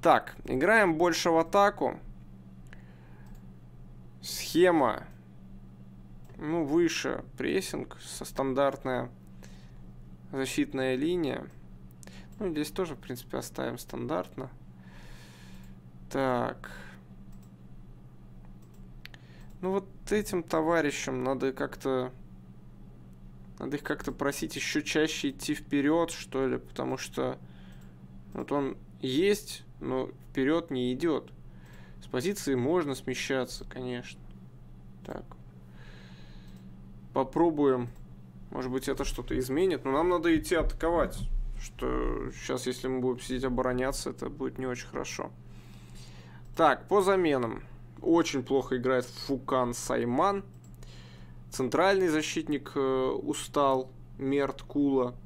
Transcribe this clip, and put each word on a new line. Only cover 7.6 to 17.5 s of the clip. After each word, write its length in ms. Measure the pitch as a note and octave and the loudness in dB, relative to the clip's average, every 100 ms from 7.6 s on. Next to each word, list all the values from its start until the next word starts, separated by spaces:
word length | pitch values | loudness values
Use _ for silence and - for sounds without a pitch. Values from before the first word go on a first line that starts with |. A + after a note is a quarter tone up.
| F#3+ - C3+ - | 0 -4 -6 -10
со-, 240 | - - | -12 -10
стандартная 840 | - - C3+ C3 C#3 C3+ C3+ B2+ B2+ - - - - - - - - - - - - | -8 -2 0 4 2 2 -2 -2 -4 -8 -16 -16 -16 -16 -16 -16 -16 -16 -16 -16 -8
защитная 640 | C#3 C3 C#3+ C#3+ C3+ C3 | -2 -2 2 0 2 2
линия. 540 | B2+ D3+ F3+ D3+ - - - - - - - - - - - | 2 2 2 2 -2 -6 -14 -16 -16 -16 -16 -16 -16 -16 -4
Ну, 120 | G3+ | -2
здесь 200 | D3+ D3 | 0 -2
тоже, 240 | - F3+ | -2 -4
в 40 | C#3 | -4
принципе, 400 | - B2 - C3 | -8 -8 -6 -6
оставим 380 | B2 - B2+ B2 | -6 -4 -4 -4
стандартно. 720 | - C3 A#2+ D#3+ F#3 - B2+ - - - - - - - - - - - - - - - - | -8 -6 -2 -2 -4 -8 -10 -10 -18 -18 -16 -16 -14 -16 -16 -18 -16 -16 -14 -16 -18 -18 -8
Так. 600 | C3+ C3+ B2 A#2+ - - - - - - - - - - | 0 2 2 0 -4 -10 -12 -14 -16 -18 -16 -14 -16 -16